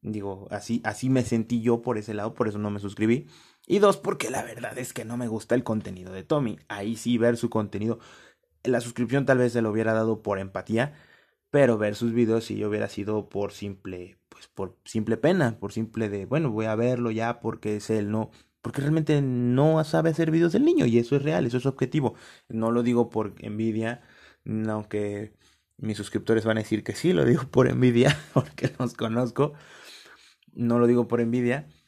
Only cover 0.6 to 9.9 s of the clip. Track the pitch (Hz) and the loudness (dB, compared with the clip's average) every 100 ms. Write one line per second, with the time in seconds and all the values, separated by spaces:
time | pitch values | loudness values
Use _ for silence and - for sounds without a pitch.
0.6 | - 117 110 107 131 131 117 117 110 120 | -4 -4 -4 -4 0 0 2 -2 -2 0
1.6 | 113 117 123 110 107 104 107 113 107 104 | 2 0 0 -4 -6 -6 -4 -2 -2 -2
2.6 | 104 101 101 101 107 123 - - - _ | -4 -6 -8 0 2 2 -2 -18 -20 _
3.6 | - 202 202 196 190 202 - 123 110 120 | -2 4 4 4 -2 -4 -4 -6 -6 -8
4.6 | 117 127 127 - 110 120 120 110 - 123 | -10 -8 -10 -10 -8 -6 -4 -4 0 0
5.6 | 123 110 95 92 92 95 - 151 120 - | 2 -2 -4 -10 -12 -10 -2 0 0 -6
6.6 | - 104 104 117 117 120 117 120 117 113 | -10 -6 -4 -4 0 2 4 2 0 -2
7.6 | 101 101 110 113 - - - _ _ _ | -4 -4 -4 -6 -10 -20 -20 _ _ _
8.6 | - 123 120 117 117 139 139 127 123 117 | -2 -2 -2 -4 -2 0 4 4 4 2
9.6 | 110 107 113 | 0 0 0